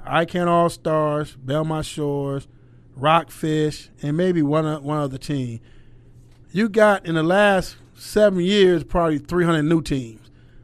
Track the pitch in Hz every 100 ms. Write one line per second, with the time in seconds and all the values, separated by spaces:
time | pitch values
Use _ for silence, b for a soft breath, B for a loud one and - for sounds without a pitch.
0 | - 151 170 180 175 170 170 - 170 156
1 | 151 147 147 - 131 151 160 156 151 -
2 | 147 143 139 139 - b b b b -
3 | 139 165 160 - 160 156 151 - - -
4 | 147 151 185 175 147 151 156 151 139 151
5 | 143 131 - 143 123 117 b b b b
6 | b b - - - 170 220 202 214 196
7 | 175 165 160 190 208 190 - - - -
8 | - - 208 190 175 208 190 170 135 180
9 | 165 151 139 175 170 165 151 160 123 139
10 | 117 110 - b b b